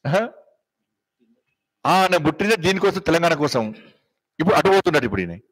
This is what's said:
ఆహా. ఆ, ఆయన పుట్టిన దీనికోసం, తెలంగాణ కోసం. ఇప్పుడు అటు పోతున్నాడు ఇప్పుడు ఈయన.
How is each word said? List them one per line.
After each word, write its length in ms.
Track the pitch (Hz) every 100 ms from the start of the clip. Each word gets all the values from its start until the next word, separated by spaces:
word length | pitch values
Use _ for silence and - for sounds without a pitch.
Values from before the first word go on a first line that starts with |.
ఆహా. 240 | 139 185 240 - _ _ _ _ _ _ _ _ _ _ _ _ _ _
ఆ, 160 | 135 180
ఆయన 160 | 190 180
పుట్టిన 380 | 151 151 202
దీనికోసం, 440 | 214 165 190 196 185
తెలంగాణ 340 | - 170 170
కోసం. 380 | 156 147 127 110 107 - _ _ _ _ -
ఇప్పుడు 160 | 165
అటు 120 | - 190
పోతున్నాడు 380 | 190 - 156
ఇప్పుడు 160 | 120 98
ఈయన. 100 | 87 85 _